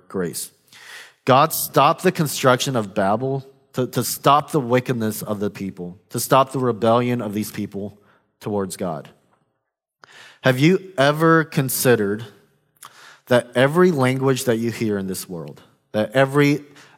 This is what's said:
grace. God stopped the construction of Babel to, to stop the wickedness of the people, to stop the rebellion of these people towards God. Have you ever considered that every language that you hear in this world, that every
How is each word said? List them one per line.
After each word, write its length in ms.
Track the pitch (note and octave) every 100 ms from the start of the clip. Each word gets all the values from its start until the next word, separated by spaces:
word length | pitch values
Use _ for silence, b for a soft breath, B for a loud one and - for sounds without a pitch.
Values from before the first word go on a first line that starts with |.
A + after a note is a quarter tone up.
| _
grace. 420 | G2 F2 - - _ _ B B B B B
God 300 | - C3 D#3
stopped 480 | - - D3+ C#3 D#3+
the 100 | F#3
construction 640 | F3+ D3 - C3+ B2 - B2+
of 200 | G#2 G2
Babel 500 | G2 A2+ C3 C3+ - _ _
to, 140 | - B2
to 160 | -
stop 480 | A#2 - D3 C#3+ D3
the 80 | D#3
wickedness 640 | A#2+ B2 B2 B2 A2 G#2+
of 180 | - G2+
the 100 | G#2
people, 500 | - G2 F#2 F2 F2+ _
to 100 | B2
stop 320 | - C3+ C3+
the 80 | C3+
rebellion 640 | B2+ A2 A2+ A#2 B2 B2
of 120 | G#2+
these 180 | G#2 G#2
people 480 | - G2+ G2+ G2+ - b b b _
towards 380 | - G#2 G2 -
God. 320 | F#2 D2+ - _ _ _ _ _ _ _ _ _ B B B B
Have 180 | C3 B2+
you 340 | D3+ F#3 - -
ever 460 | C#3 D3+ E3 D#3+
considered 840 | D#3+ - C3+ - C3+ A#2 G2+ G#2+ A#2+ - _ _ _ _ B B B B _
that 200 | B2 - B2
every 360 | C3+ D#3 F3+
language 520 | D3+ B2+ C3 C3 C3 -
that 120 | A2+
you 140 | A#2
hear 260 | A2+ A2+ G2+
in 100 | F#2+
this 200 | F#2 -
world, 320 | F2+ D2+ - _ _ _
that 180 | G#2+ G#2+
every 520 | C3 C3+ C#3+ C#3+ D3+ - B B